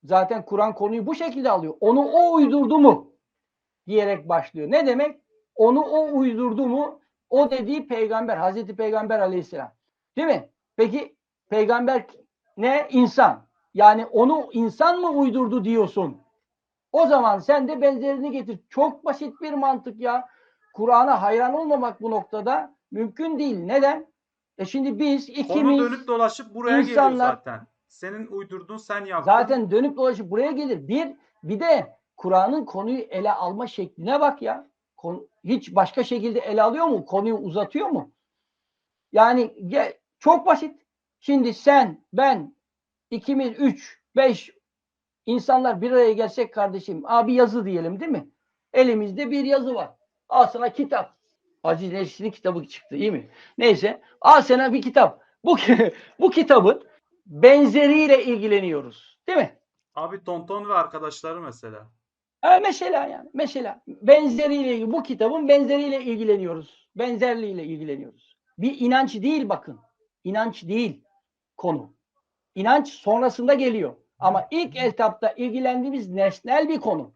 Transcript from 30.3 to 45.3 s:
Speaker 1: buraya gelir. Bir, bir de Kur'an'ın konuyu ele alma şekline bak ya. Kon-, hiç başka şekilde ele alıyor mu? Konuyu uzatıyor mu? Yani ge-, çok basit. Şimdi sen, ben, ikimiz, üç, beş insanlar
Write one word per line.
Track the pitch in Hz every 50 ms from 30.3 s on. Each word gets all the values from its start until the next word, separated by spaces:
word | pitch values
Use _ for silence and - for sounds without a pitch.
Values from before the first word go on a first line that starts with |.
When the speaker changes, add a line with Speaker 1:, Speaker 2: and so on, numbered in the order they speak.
Speaker 1:
buraya | 185 214 262 302
gelir. | 311 254 294 269 233 160 139 139
Bir, | 208 285 330 277 277 _ _ _ _ _ -
bir | 156 208 202
de | 330 339 311 247 - - - _ _ _ _ _
Kur'an'ın | - 185 185 185 190 214 277 311 269
konuyu | - - 190 196 226 254 262
ele | 226 - - 185 196 214
alma | 196 - 180 180 196 208 247 226
şekline | - - 185 180 _ - 165 208 269 285
bak | 294 285 277 -
ya. | 233 220 - 277 - _ _ _ _ _ _ _
Kon-, | - 170 180 - - _ _ _ _
hiç | 170 247 233 - - 170
başka | 196 190 - - - 240
şekilde | - 247 233 202 233 214 -
ele | - - 208 214
alıyor | 214 226 233 311 330
mu? | 330 262 190 151
Konuyu | - - 196 202 226 226
uzatıyor | 208 - 190 156 202 202 196 - 294 370 381
mu? | 320 190 - - _ _ _ _ _ _ _ _ _ _ _ _ _ _ _ _ _ _ _ _
Yani | - 214 220 233 247 254
ge-, | 240 214 - - 196 175 185 185 185 - - _ _ _ _ _
çok | - 294 339 339 -
basit. | 370 320 - 311 302 - _ _ _ _ _ _ _ _ _
Şimdi | _ - 285 277 254 247 214
sen, | - - 285 285 277 254 196 156 - _ _ -
ben, | 196 269 277 262 190 151 277 _ _ _ _ _ _ _ _ _ _ _ _
ikimiz, | 233 226 - - 277 269 269 247 220 -
üç, | 285 262 - - - - - _ _ _ _
beş | 247 269 262 226 170 - - _ _ _ _ _ _ _ _ _ _ _ _ _ _ _
insanlar | -